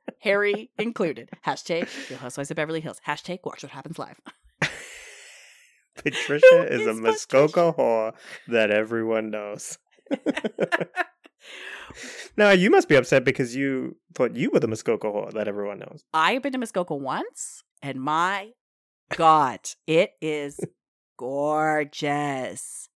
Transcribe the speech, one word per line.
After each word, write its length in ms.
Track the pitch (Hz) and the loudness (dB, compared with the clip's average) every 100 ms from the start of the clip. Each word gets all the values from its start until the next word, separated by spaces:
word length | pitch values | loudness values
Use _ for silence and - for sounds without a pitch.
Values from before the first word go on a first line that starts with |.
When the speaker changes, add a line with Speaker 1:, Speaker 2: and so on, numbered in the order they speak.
| - - | -14 -6
Speaker 1:
Harry 500 | - 202 208 208 226 - | 0 2 2 0 -4 -8
included. 520 | 220 - 175 117 117 - - | -6 -2 -4 -4 -12 -10 -6
Hashtag 420 | 139 - 165 - - - | -6 -4 -4 -6 -10 -14
Real 80 | 123 | -12
Housewives 320 | 127 - 139 | -12 -10 -8
of 60 | 160 | -6
Beverly 240 | 151 160 | -4 -6
Hills. 200 | 156 - - | -8 -10 -8
Hashtag 320 | 147 - 180 | -8 -8 -10
watch 180 | 175 - | -10 -12
what 80 | 139 | -16
happens 260 | 139 147 165 | -16 -14 -12
live. 220 | 127 - - - _ - | -12 -16 -20 -20 _ -8
Speaker 2:
<laughs> 100 | - - - - - - - - - _ _ _ _ | -8 -8 -16 -18 -20 -20 -20 -20 -20 _ _ _ _
Patricia 500 | - 151 139 - 147 254 | -8 -4 -4 -2 8 10
Speaker 1:
Who 120 | - | 10
Speaker 2:
is 240 | - - 113 | 6 0 0
a 40 | |
Speaker 1:
is 100 | 110 | 0
Speaker 2:
Muskoka 480 | 113 427 - 131 147 175 170 | 0 -2 2 4 4 4 2
Speaker 1:
Patricia? 20 | 156 | 2
Speaker 2:
whore 340 | 123 113 110 - - - - | 2 2 -2 -6 -16 -18 -2
that 220 | 117 107 | 2 4
everyone 600 | 104 110 117 113 110 110 | 2 0 -2 0 -2 -2
knows. 480 | 107 104 104 - - _ _ - | -6 -8 -12 -12 -16 _ _ -8
<laughs> 80 | 285 - - 214 - - 202 170 - - _ - _ - - - - - - - - - - | -6 -4 -4 -4 -4 -2 -2 -4 -6 -8 _ -20 _ -20 -18 -16 -16 -18 -18 -16 -16 -6 4
Now, 140 | 208 | 6
you 200 | 190 196 | 8 8
must 180 | 381 - | 6 8
be 60 | |
upset 300 | 139 127 135 | 6 6 4
because 320 | 123 131 123 123 | 4 0 -2 -2
you 400 | 139 131 127 - _ | -2 -2 -6 -10 _
thought 220 | - 123 117 | -2 0 0
you 140 | 214 | 0
were 100 | 175 | 2
the 80 | 113 | 0
Muskoka 400 | 107 - 110 110 | -2 -2 0 -2
whore 240 | 104 104 | -4 -4
that 160 | 107 107 | -6 -6
everyone 320 | 101 101 101 | -6 -8 -10
knows. 240 | 101 156 _ | -14 -18 _
Speaker 1:
I've 260 | 160 165 254 | 0 2 2
been 100 | 277 | -2
to 60 | 254 | -6
Muskoka 360 | 233 190 180 | -6 -4 -4
once, 720 | 143 131 165 415 - - - _ _ | -6 -6 -6 -8 -12 -16 -16 _ _
and 180 | 139 131 | -10 -6
my 500 | 135 156 180 196 214 _ _ _ _ _ - - | -2 0 0 -2 -8 _ _ _ _ _ -8 2
God, 440 | 165 156 135 104 - - - | 6 6 4 -2 -10 -10 0
it 260 | 160 202 _ | 2 2 _
is 400 | 156 151 143 - 165 _ _ _ _ - | -6 -6 -6 -8 -12 _ _ _ _ -12
gorgeous. 1700 | 123 139 147 151 156 151 143 - 147 147 143 135 117 107 - - - | -6 -2 0 2 2 0 -2 -4 -2 -2 -2 -4 -6 -10 -12 -14 -18